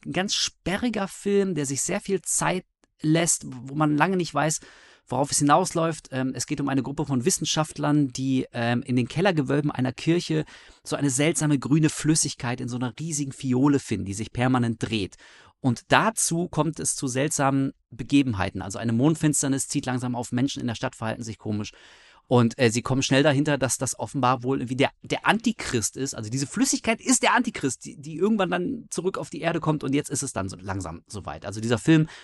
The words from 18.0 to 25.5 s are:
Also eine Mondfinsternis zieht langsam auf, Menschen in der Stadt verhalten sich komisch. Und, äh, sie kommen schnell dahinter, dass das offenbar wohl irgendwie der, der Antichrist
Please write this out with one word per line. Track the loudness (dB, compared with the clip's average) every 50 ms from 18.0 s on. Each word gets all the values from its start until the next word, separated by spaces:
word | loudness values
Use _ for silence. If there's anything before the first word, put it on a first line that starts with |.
| -2 2 2 4 4 2 0 0 -2 -2 -4 -6 -8
Also | -8 -8 -6
eine | -2 0 2
Mondfinsternis | 4 4 4 4 2 2 0 2 0 0 0 -2 -2 -4
zieht | -4 -4 -4 -2
langsam | -2 -2 -2 -4 -4 -4
auf, | -6 -6 -4
Menschen | -2 -2 -2 -2 -2 -4
in | -6
der | -6 -4
Stadt | -4 -6 -8 -6
verhalten | -6 -6 -6 -6 -6 -8
sich | -10 -12
komisch. | -8 -6 -4 -4 -4 -4 -8 -12 -16 -20 -20 -20 -20 -20 -20 -20 _ _
Und, | 2 4 4 4 4 4
äh, | 2 2 2
sie | 2 0
kommen | 0 0 0 0 0
schnell | 2 2 4
dahinter, | 4 4 4 2 2 0 0 0
dass | 0 -2 -2
das | -2 -4 -4 -4 -6
offenbar | -8 -6 -2 0 2 2 2 0
wohl | 0 -2 -2
irgendwie | -2 -2 -2 0
der, | 0 0 0 0 _ -8
der | -6 -6 0 2
Antichrist | 2 2 2 0 -2